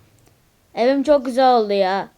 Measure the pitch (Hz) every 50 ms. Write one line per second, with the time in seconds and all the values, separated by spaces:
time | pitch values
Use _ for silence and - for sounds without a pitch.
0 | _ _ _ _ _ _ _ _ _ _ _ _ _ _ _ - 226 247 277 277
1 | 262 294 294 285 247 262 240 240 262 254 247 240 220 208 202 202 190 185 190 196
2 | 170 - _